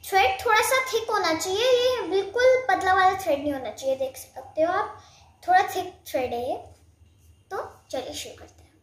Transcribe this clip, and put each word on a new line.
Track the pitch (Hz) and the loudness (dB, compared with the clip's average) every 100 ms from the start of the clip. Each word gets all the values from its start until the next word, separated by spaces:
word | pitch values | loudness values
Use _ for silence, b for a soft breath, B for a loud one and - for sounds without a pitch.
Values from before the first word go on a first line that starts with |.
| - | 2
Thread | 392 - - 480 | 2 2 0 0
थोड़ा | 427 | 2
सा | 480 523 508 | 2 0 0
thick | 453 453 | -4 -2
होना | 427 349 | -2 0
चाहिए, | 320 339 381 508 | -2 -2 0 2
ये | 494 494 494 | 4 2 0
बिल्कुल | 349 392 392 480 508 508 508 | -2 -2 -2 2 4 4 4
पतला | 370 370 | 2 2
वाला | 381 370 | 4 4
thread | 381 339 277 | 2 -2 -2
नहीं | 294 | -2
होना | 269 240 | -6 -8
चाहिए। | - 269 269 | -6 -4 -2
देख | 262 - | -4 -8
सकते | - - - - | -18 -18 -12 -2
हो | 320 | 0
आप, | 381 427 B B B B _ - | 0 -4 B B B B _ 2
थोड़ा | 370 403 370 | 4 4 -2
thick | 359 - - | -8 -12 -6
thread | 285 247 | -4 -4
है | 240 247 | -4 -4
ये। | 370 - - _ _ - _ _ _ _ | -6 -10 -20 _ _ -20 _ _ _ _
तो | 403 - - _ | -10 -10 -16 _
चलिए | 269 254 | -10 -8
शुरू | 294 233 - | -12 -14 -16
करते | - _ | -20 _
हैं। | _ _ | _ _